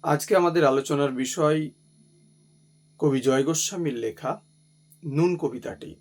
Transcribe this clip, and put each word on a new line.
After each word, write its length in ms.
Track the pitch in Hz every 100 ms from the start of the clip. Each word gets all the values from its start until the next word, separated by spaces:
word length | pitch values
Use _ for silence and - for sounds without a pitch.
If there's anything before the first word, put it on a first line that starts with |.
আজকে 320 | - 147 - 196
আমাদের 300 | 175 170 147
আলোচনার 460 | 135 135 147 143
বিষয় 580 | 127 123 - 151 156 156 _ _ _ _ _ _ _ _ _ _ _ _ _
কবি 220 | 151 135
জয় 220 | 127 131
গোস্বামীর 500 | 139 160 - 190 165
লেখা 480 | 120 110 107 156 - _ _ _ _ _ _ 156
নুন 320 | 139 175 170
কবিতাটি। 580 | 147 123 - - - -